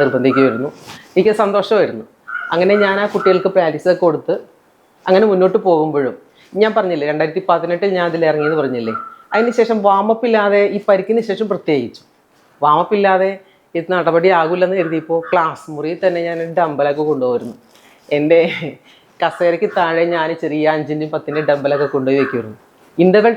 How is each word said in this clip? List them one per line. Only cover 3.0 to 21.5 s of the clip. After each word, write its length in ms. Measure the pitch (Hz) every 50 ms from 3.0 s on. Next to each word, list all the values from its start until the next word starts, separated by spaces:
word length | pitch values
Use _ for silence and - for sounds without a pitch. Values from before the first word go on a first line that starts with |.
ആ 40 | 208 208 -
കുട്ടികൾക്ക് 360 | 196 - 190 185 180 - 190 190
പ്രാക്ടീസൊക്കെ 440 | 185 170 160 151 147 - 180 175 180 185
കൊടുത്ത് 280 | 170 151 143 - - 185 - - - _ _ _ _ _ _ _ _ _ _ - 180
അങ്ങനെ 180 | 185 190 220 214
മുന്നോട്ട് 260 | 190 180 185 185 196 220 -
പോകുമ്പോഴും, 480 | 185 170 151 156 156 143 143 135 120 - - - _ _ _ _ _ - 190
ഞാൻ 80 | 214 220 214
പറഞ്ഞില്ലേ 300 | 220 190 180 170 147 143 147
രണ്ടായിരത്തി 320 | 151 151 156 156 156 185 185 -
പതിനെട്ടിൽ 400 | 170 165 165 170 175 170 202 202 185 180
ഞാൻ 60 | 175 170
അതിൽ 140 | 160 170 165 156
ഇറങ്ങിയെന്ന് 280 | 151 151 147 151 160 156
പറഞ്ഞില്ലേ, 340 | 139 135 131 120 113 113 110 - - - - - - -
അതിന് 200 | - 208 233 240 226 240
ശേഷം 180 | 220 233 226 214 196 202
വാമപ്പ് 360 | 196 196 202 214 226 220 - 233
ഇല്ലാതെ, 340 | 220 214 202 202 202 202 202 202 196
ഈ 20 | 202 - -
പരിക്കിന് 340 | 196 185 185 - 226 233 226 214
ശേഷം 160 | 190 190 220 196
പ്രത്യേകിച്ചും 540 | 196 - - 170 151 139 120 104 - - _ _ _ _ _ _ _ _ _ _ _ - 143
വാമപ്പ് 300 | 147 147 165 180 - 214 202
ഇല്ലാതെ 320 | 196 196 190 185 190 190 196 190 - _ _ _ _ _ - 170
ഇത് 100 | 160 180 185
നടപടിയാകില്ലെന്ന് 840 | 180 156 165 160 170 170 190 185 170 165 160 180 180 185 180 190 190
കരുതിയപ്പോൾ 400 | 165 160 165 160 156 - 165 165 165 -
ക്ലാസ് 320 | 180 180 160 160 135 - - 160 156
മുറിയിൽ 240 | 147 151 156 175 165 196
തന്നെ 160 | 185 175 170 170 170
ഞാൻ 100 | 170 165 165 165 165 180
ഡംബലൊക്കെ 440 | 170 156 147 - 147 147 143 151 151 156
കൊണ്ടുപോയിരുന്നു. 440 | 147 135 127 127 120 117 117 120 107 - _ _ _ - _ - _ _ _ - 147
എൻ്റെ 220 | 147 147 156 165 170 165 170 - - 165 143 - - _ _ - _ _ _ _ -
കസേരയ്ക്ക് 460 | 175 160 - - 175 170 175 165 214 - -
താഴെ 280 | 196 170 165 165 165 170 170 175
ഞാൻ 140 | 165 160 160 165 165
ചെറിയ 260 | 170 151 151 151 151 156 156
അഞ്ചിൻ്റെയും 360 | 156 147 139 151 151 156 151 160
പത്തിൻ്റെയും 320 | 156 156 151 143 156 151 143